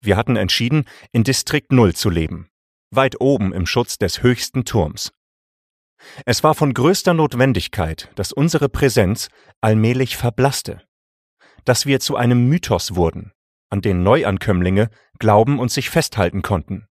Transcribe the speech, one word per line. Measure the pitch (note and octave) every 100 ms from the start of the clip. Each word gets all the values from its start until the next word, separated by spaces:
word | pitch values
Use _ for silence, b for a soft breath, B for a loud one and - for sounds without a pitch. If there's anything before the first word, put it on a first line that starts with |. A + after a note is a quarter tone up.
Wir | G#2+ F#2+
hatten | A#2+ A#2+
entschieden, | F#2+ - A#2 D#3 C#3 B B
in | -
Distrikt | A2+ C3+ - D3 -
null | B2+ A2
zu | E2+ G#2+
leben, | E2+ D#2 E2+ - _ _ _ _
weit | - C3+ -
oben | B2+ C#3 G2
im | F#2+ F2
Schutz | - A#2+ -
des | G2 -
höchsten | B2 B2 - C3
Turms. | A#2+ A2+ D#2 - - _ _ _ _ _ _ _ _ _ B B -
Es | A#2
war | D3+
von | D#3 D3+
größter | A#2+ C3 G3 -
Notwendigkeit, | E3 D3+ A#2+ C3+ G#2+ - - D#2+ D#2 -
dass | - G2+
unsere | - D#3+ D#3 C#3+
Präsenz | - C#3 A#2 F#2 G#2 - b b b
allmählich | A2 A2 A2 B2 C3 -
verblasste, | A#2+ - C3 C3+ - - _ _ _ _ _ _ b b
dass | - A#2+ C#3
wir | C3+
zu | -
einem | C#3+ A#2+ B2 B2
Mythos | E3 - G2 -
wurden, | F2 E2 - F#2+ _ _ _ _
an | G2+
den | G2 F2+
Neuankömmlinge | F2+ C3 G#2 F#2+ - F#2 F2+ F#2+ A2 b b _
glauben | A2 G#2 A2+ C#3+
und | B2
sich | - -
festhalten | - - - F2+ G2
konnten. | - G2 - F#2+ -